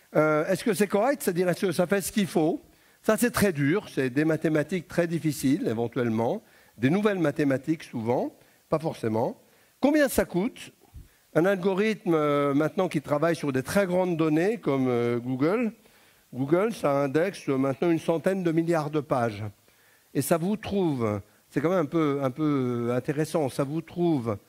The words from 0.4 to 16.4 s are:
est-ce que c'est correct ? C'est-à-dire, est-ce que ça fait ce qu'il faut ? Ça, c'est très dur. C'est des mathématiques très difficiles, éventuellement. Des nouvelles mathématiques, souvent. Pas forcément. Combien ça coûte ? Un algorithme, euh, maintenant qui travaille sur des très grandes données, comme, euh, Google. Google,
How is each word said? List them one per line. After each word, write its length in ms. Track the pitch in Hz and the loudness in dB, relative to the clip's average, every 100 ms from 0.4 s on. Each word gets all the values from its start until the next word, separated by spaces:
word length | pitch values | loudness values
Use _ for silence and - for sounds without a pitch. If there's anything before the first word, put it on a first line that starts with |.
| 170 | 0
est-ce 160 | 185 | -2
que 120 | 240 | 0
c'est 120 | 185 202 | 0 2
correct ? 360 | 202 247 294 | 2 0 0
C'est-à-dire, 240 | - 175 180 | -2 0 0
est-ce 180 | 165 196 | 0 -2
que 60 | |
ça 160 | 165 170 | 0 0
fait 140 | 202 | 0
ce 100 | - | -2
qu'il 160 | 220 185 | -2 0
faut ? 320 | 185 160 269 - _ _ _ | 2 0 0 -8 _ _ _
Ça, 140 | - 214 | -2 2
c'est 160 | 240 | 0
très 200 | - 202 | 2 0
dur. 360 | 143 143 202 - | 2 0 0 -2
C'est 180 | - 131 | -2 0
des 140 | 135 | 0
mathématiques 600 | 160 156 165 156 147 185 - | 0 2 0 0 0 -4 -4
très 220 | - 170 | -2 0
difficiles, 580 | 165 156 135 135 156 208 | 0 -2 0 0 2 0
éventuellement. 800 | 110 117 135 120 110 120 202 - _ _ - | -2 -2 -2 -2 0 -2 -4 -8 _ _ -2
Des 100 | 123 | 2
nouvelles 300 | 190 214 190 | 4 2 2
mathématiques, 640 | 151 139 143 131 151 160 | -2 0 0 0 -2 -6
souvent. 500 | - 127 110 139 285 - _ _ - | -6 -6 -2 -2 -2 -8 _ _ -4
Pas 100 | 160 | -4
forcément. 600 | 156 - 113 110 147 - _ _ _ - | -4 -4 -2 0 -2 -4 _ _ _ 0
Combien 280 | 269 302 277 | 2 4 2
ça 160 | - | 2
coûte ? 460 | 180 175 214 - - _ _ - - _ _ | 0 0 -2 -6 -20 _ _ -20 -20 _ _
Un 120 | 160 185 | 0 2
algorithme, 680 | 196 190 190 220 202 185 | 2 0 0 0 0 0
euh, 400 | 160 147 143 143 | 2 2 2 2
maintenant 340 | 139 156 196 180 | 2 0 0 -2
qui 120 | 156 | -2
travaille 340 | 127 147 165 | -2 0 0
sur 180 | 160 143 | 0 -2
des 120 | 131 | -2
très 220 | - 196 190 | 0 0 2
grandes 300 | 180 185 160 | 0 0 0
données, 420 | 160 156 190 226 | 2 2 0 -2
comme, 280 | 156 135 127 | -2 0 2
euh, 300 | 120 120 120 | 2 0 -2
Google. 540 | 123 127 151 220 220 - _ _ _ _ - | -4 0 0 2 -2 -6 _ _ _ _ -14
Google, 400 | 127 | -6